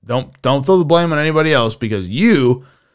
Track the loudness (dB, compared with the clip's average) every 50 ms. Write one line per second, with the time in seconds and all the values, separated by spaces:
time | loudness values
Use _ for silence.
0 | _ -6 -6 -6 -6 -8 -16 _ -2 -2 -2 0 0 2 2 2 2 2 2 2
1 | 2 0 -2 -2 -2 0 0 0 0 2 2 0 0 -2 -4 -6 -6 -6 -6 -6
2 | -6 -6 -4 0 2 2 2 4 2 2 0 -2 -4 -14 _ _ _ _ _